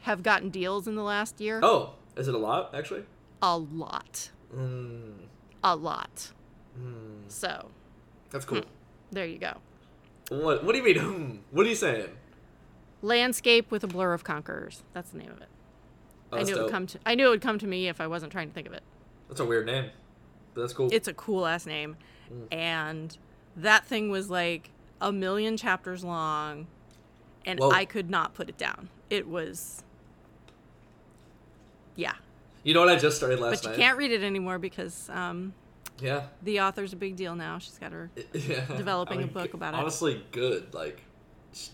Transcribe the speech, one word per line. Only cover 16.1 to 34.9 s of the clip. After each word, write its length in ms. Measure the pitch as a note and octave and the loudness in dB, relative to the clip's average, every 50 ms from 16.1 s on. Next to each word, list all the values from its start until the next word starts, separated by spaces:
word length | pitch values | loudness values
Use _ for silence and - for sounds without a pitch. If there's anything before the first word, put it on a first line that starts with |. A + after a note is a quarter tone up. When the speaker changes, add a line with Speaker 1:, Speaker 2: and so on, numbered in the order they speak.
| - - - - | -20 -20 -12 -6
Speaker 2:
Oh, 60 | - | -2
Speaker 1:
I 20 | - | -2
Speaker 2:
that's 100 | G3+ G3 | 0 0
Speaker 1:
knew 60 | G3 | 0
it 20 | - | 0
would 60 | - | 0
Speaker 2:
dope. 40 | - | 0
Speaker 1:
come 140 | A3 F#3 F#3 | 0 -2 -4
to, 120 | - - - - | -6 -8 -4 0
I 100 | A3+ A#3+ | 2 4
knew 120 | B3 C4+ | 6 8
it 40 | B3+ | 6
would 100 | A3+ G#3 | 6 6
come 160 | - B3+ G#3+ G3+ | 2 0 -2 0
to 80 | G#3+ | -2
me 220 | G3+ F#3 F#3 F#3 F3+ | -2 -2 -2 -2 -2
if 120 | D#3+ - | -4 -4
I 60 | E3 | -4
wasn't 260 | D#3+ E3 E3+ D#3+ D3 | -4 -4 -6 -8 -8
trying 160 | - F#3 D#3+ D3 | -8 -8 -8 -8
to 60 | - | -8
think 120 | D#3+ C#3+ | -12 -12
of 60 | - | -12
it. 100 | - - - - - - - - - - - - | -14 -16 -18 -20 -20 -20 -20 -20 -20 -20 -18 -10
Speaker 2:
That's 120 | - C3+ | -6 -2
a 40 | C3+ | 0
weird 220 | A#2 A#2 A2+ A2 | 2 2 2 2
name, 240 | A2+ B2+ C3+ B2+ G#2+ - - - - - - - - - - - - - | 2 0 -2 -2 -4 -10 -18 -20 -20 -20 -20 -20 -20 -20 -20 -20 -12 -6
but 60 | A#2 | -6
that's 100 | A#2+ B2 | -4 -4
cool. 160 | - - C3 B2 | 0 0 2 4
Speaker 1:
It's 160 | A3 A3 - G#3+ | 2 2 0 -2
a 60 | D#3+ | -8
cool-ass 520 | - - - G#3 F#3 F3 E3 E3 F3 - | -6 -4 -2 0 2 2 2 0 -2 -4
name. 300 | D#3 D#3 D3+ D3+ D3+ D#3 - - - - - - - | -6 -6 -6 -6 -8 -10 -14 -18 -20 -20 -20 -20 -16
Speaker 2:
Mm. 220 | A#2+ A#2+ A#2 A2 E3 | -14 -14 -10 -8 -6
Speaker 1:
And 640 | D#3+ E3 E3 E3 D#3+ D#3 D#3 D#3 D#3 D#3 D#3+ - - - - - - - - - | -4 -2 -2 -2 -2 -2 -4 -4 -6 -8 -10 -12 -14 -20 -20 -20 -20 -20 -18 -8
that 280 | E3+ D#3+ G#3+ G#3+ G#3+ - | 0 4 6 6 6 6
thing 240 | - B3+ A3 G#3+ G#3 | 4 -2 0 0 0
was, 200 | G3 F#3+ G3 G3+ | 0 -2 -2 -2
like, 400 | F3+ F3+ E3+ E3+ E3+ D#3 - - - - - - - - | 0 0 0 0 -2 -4 -8 -14 -20 -20 -20 -16 -6 -2
a 120 | - G3+ | 0 0
million 440 | G3+ G3 F#3+ F#3 G3 G#3 G#3+ A3 A3+ G#3+ | 0 0 0 0 0 0 0 0 -2 0
chapters 440 | A#3 A#3 F#3 F3+ - F3+ F3+ F3+ F#3 | 0 0 0 0 -2 -6 -8 -8 -6
long, 640 | F3 E3+ E3 D#3+ D#3 D3+ D3+ D3+ D3+ D3 D3 D#3+ - - - - - - - - - - - - - - - - | -6 -4 -4 -2 -2 -2 -4 -4 -6 -8 -10 -12 -16 -18 -20 -20 -20 -20 -20 -20 -20 -20 -20 -20 -20 -20 -12 -8
and 140 | F#3 F#3 E3 | -4 0 4
Speaker 2:
Whoa. 120 | C3 C#3 | 6 6
Speaker 1:
I 140 | F3+ F#3+ G3 | 6 6 4
could 240 | - - G#3 F#3 E3+ | 0 -4 -6 -4 0
not 240 | G3 E3+ D#3+ - - | 0 0 0 -2 -4
put 140 | - E3 D#3+ | -8 -10 -10
it 80 | E3 | -6
down. 320 | - - - - - - - - - - - | -4 -4 -4 -4 -4 -10 -18 -20 -14 -6 -2
It 160 | G#3 G3+ - - | -2 -2 -2 -2
was, 540 | E3 F3 D#3+ F3+ F3 E3 - - - - - - - - - - - - - - - - - - - - - - - - - - - - - - - - - - - - - - - - - - - - - - - | -4 -6 -6 -6 -8 -10 -12 -12 -14 -16 -18 -20 -20 -20 -20 -20 -20 -20 -20 -20 -20 -20 -20 -20 -20 -20 -20 -20 -20 -20 -20 -20 -20 -20 -20 -20 -20 -20 -20 -20 -20 -20 -20 -20 -20 -20 -20 -20 -20 -20 -20 -14 -8
yeah. 180 | - E3 - - - - - - - - - - - | -6 -4 -4 -4 -6 -10 -20 -20 -20 -20 -20 -16 -2
Speaker 2:
You 120 | - D3 D#3+ | 4 6 8
know 60 | E3+ | 10
what 80 | F3 F3+ | 10 10
I 80 | F3 | 10
just 200 | - - D3+ - | 8 8 6 4
started 240 | - C#3 B2+ B2+ B2 | 4 2 2 2 4
last 220 | A#2+ A#2 D#3 - | 2 2 0 0
Speaker 1:
But 20 | - | -2
you 60 | A2 A2 | -2 4
Speaker 2:
night? 20 | - A#3+ | 6 6
Speaker 1:
can't 140 | B3+ C4 C4 | 6 6 4
read 140 | C#4+ C4 | 2 2
it 100 | A#3 G#3 | 2 2
anymore 360 | G3 G3+ G3 G3 F#3 F#3 F#3 F3+ | 0 0 -2 -2 -2 -4 -4 -4
because, 500 | F3 F#3 - - E3 E3 | -6 -8 -8 -8 -10 -8